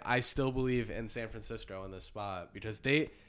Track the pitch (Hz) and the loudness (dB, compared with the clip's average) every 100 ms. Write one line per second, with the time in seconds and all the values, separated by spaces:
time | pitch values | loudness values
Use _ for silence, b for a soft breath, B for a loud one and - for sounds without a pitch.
0 | - 123 123 143 131 127 127 123 110 107 | 4 4 4 2 2 2 2 2 2 -4
1 | 113 120 113 113 104 113 - 95 95 95 | -4 -6 -6 -8 -8 -8 -6 -8 -8 -8
2 | - 107 101 92 85 101 110 107 135 147 | -10 -6 -4 -6 -8 -6 -6 0 4 4
3 | 151 b | 4 b